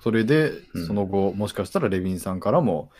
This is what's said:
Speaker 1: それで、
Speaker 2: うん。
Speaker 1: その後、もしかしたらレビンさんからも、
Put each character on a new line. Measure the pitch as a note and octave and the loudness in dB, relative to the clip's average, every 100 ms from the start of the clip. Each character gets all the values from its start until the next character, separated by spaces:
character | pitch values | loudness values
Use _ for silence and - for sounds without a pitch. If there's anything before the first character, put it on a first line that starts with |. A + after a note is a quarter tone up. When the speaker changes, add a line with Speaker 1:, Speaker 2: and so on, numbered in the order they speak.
Speaker 1:
そ | A#2 | 0
れ | A2 | 2
で、 | A2 D3+ D3+ - - | 4 4 2 -2 -10
Speaker 2:
う | F2 | -8
ん。 | E2+ | -4
Speaker 1:
そ | |
の | G2+ G2 | -2 0
後、 | G2 G2 | 2 0
も | F#2 G#2 | 0 -4
し | |
か | - F#2+ | -4 -4
し | |
た | G3 | 0
ら | B2+ | 0
レ | F#2 | 0
ビ | F#2 | 0
ン | F#2 | -2
さ | F#2+ | -4
ん | F#2 | -4
か | G#2 | 0
ら | C#3+ | 2
も、 | C3+ D#2+ - - | 2 0 -6 -10